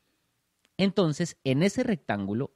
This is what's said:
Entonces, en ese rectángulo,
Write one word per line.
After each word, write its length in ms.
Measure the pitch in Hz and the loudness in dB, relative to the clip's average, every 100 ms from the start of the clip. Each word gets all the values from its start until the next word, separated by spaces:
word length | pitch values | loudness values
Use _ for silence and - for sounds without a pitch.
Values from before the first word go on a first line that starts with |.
| _ _ _ _ _ _ _ - | _ _ _ _ _ _ _ -2
Entonces, 600 | 196 208 165 143 170 - | 0 2 0 0 -6 -4
en 200 | 135 135 | 0 2
ese 200 | 196 - | 2 0
rectángulo, 720 | 247 131 - 101 98 110 139 | -2 -2 -4 -4 -2 -4 -6